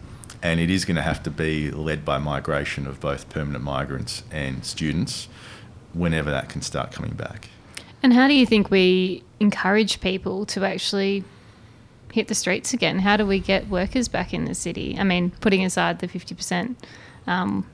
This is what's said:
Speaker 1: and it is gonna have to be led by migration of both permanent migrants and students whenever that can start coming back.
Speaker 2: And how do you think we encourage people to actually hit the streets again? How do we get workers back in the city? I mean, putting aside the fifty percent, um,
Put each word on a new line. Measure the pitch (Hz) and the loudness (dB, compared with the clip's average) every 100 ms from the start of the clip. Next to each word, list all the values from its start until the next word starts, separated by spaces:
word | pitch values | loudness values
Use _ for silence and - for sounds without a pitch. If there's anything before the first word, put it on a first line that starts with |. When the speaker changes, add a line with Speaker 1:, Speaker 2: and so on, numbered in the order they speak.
| - - - - | -18 -18 -18 -4
Speaker 1:
and | 87 82 | 0 2
it | 85 | 4
is | 87 85 | 2 2
gonna | 82 | 0
have | 71 - | 0 -2
to | 80 | -4
be | 71 80 78 76 | -2 0 0 -2
led | 71 78 76 | -2 -4 -2
by | 76 69 | -2 -2
migration | 73 69 76 71 73 - 69 | -2 -4 -2 -2 -2 -6 -8
of | 67 | -6
both | 73 69 - | -6 -6 -6
permanent | 80 73 67 | -6 -6 -6
migrants | 69 67 69 65 - - - | -4 -4 -4 -6 -8 -10 -8
and | 76 67 65 - | -6 -4 -6 -8
students | - 78 80 131 - - - - - - - - | -4 -2 -2 -4 -6 -12 -18 -20 -20 -20 -20 -12
whenever | 85 85 80 73 | -2 0 0 0
that | 67 - | -2 -4
can | - | -8
start | - 69 - | -6 -6 -6
coming | - - | -8 -8
back. | 76 - - - - - - - - | -8 -10 -12 -18 -20 -18 -18 -18 2
Speaker 2:
And | 262 | 6
how | 240 269 | 8 8
do | |
you | 285 220 | 6 6
think | 220 196 | 4 4
we | 190 185 185 185 180 - - | 6 6 6 2 -2 -10 0
encourage | 208 - 185 214 208 - | 2 2 2 2 2 0
people | 185 190 - 190 208 | -2 -2 -4 -4 -4
to | 202 196 | -2 -2
actually | 190 - 202 196 196 190 - - - - - - - - | -2 -2 0 0 0 -4 -18 -20 -20 -20 -20 -20 -20 -4
hit | 226 220 | -2 0
the | |
streets | - - 185 - | -2 0 0 -2
again? | 240 160 190 | 0 0 2
How | 196 208 | 4 4
do | 202 | 4
we | 196 | 2
get | 180 196 - | 2 0 0
workers | 185 196 262 233 | -2 0 0 0
back | 170 180 | -2 -2
in | 165 165 | -4 -4
the | 185 | -4
city? | 170 - - - | -6 -6 -6 0
I | |
mean, | 196 180 180 - | 2 2 0 2
putting | 220 190 185 | 2 4 2
aside | 185 170 170 | 2 0 0
the | 180 | -6
fifty | 180 - | -8 -12
percent, | 180 - 180 240 247 - - - - - | -10 -4 -2 -2 -8 -14 -20 -20 -12 -4
um, | 180 196 202 - | -2 0 -2 -6